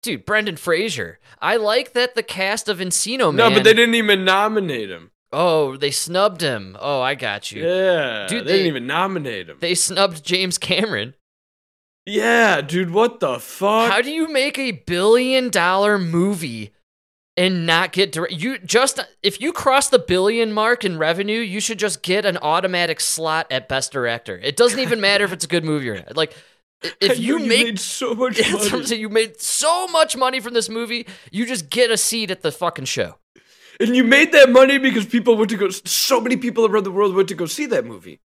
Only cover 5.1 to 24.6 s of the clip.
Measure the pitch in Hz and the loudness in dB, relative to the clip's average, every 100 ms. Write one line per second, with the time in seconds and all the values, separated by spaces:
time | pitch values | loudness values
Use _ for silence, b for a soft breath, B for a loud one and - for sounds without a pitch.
5.1 | _ _ - 180 160 143 135 143 139 - | _ _ -2 2 2 0 -2 -4 -4 -4
6.1 | 175 208 175 156 117 95 98 143 139 127 | 0 0 0 -4 -4 -8 -10 -4 -2 -2
7.1 | 139 120 104 - 104 160 185 190 175 135 | -2 -4 -6 -10 -6 -2 0 2 2 0
8.1 | 110 98 226 135 196 180 139 120 156 190 | -6 -6 -6 0 0 0 -2 -4 -2 -2
9.1 | 185 139 104 85 69 170 175 - 185 196 | -4 -6 -8 -10 -8 -4 -2 -2 0 -2
10.1 | 165 - 180 185 170 - 180 220 127 113 | -2 -4 -2 -2 -4 -2 -2 0 -4 -6
11.1 | - _ _ _ _ _ _ _ _ - | -12 _ _ _ _ _ _ _ _ -4
12.1 | 202 220 233 226 160 147 170 180 180 240 | 0 2 4 4 2 0 -2 0 2 2
13.1 | 233 147 123 - - 196 220 233 240 247 | 0 -4 -4 -10 -4 0 2 2 2 0
14.1 | 320 320 285 269 - 262 175 - 175 202 | -2 -2 0 -2 -2 -6 -6 -6 0 4
15.1 | 240 254 262 247 185 175 190 208 208 175 | 4 4 0 0 0 2 2 2 2 0
16.1 | 170 190 202 156 117 104 _ _ _ _ | 0 0 0 -6 -10 -12 _ _ _ _
17.1 | _ _ - 180 185 165 165 180 180 196 | _ _ -2 0 0 2 0 0 0 -2
18.1 | 156 170 175 208 262 180 233 269 - - | -2 -6 -6 -6 -8 -2 0 0 -2 -12
19.1 | _ 202 196 269 339 285 269 277 254 - | _ -4 -2 -6 -2 2 2 4 2 2
20.1 | 180 196 233 226 208 220 240 196 165 156 | 2 2 2 0 0 0 0 -2 -2 -2
21.1 | 170 202 220 226 190 208 220 208 160 - | 0 -2 -4 -4 -4 -6 -4 -4 -4 -2
22.1 | 190 202 175 151 165 185 180 170 156 - | 0 0 -2 0 0 0 0 -2 -2 -4
23.1 | - 160 156 - 131 127 135 131 139 120 | -4 -2 -2 -2 -6 -4 -4 -4 -4 -4
24.1 | 117 - 92 117 147 | -4 -8 -8 -6 2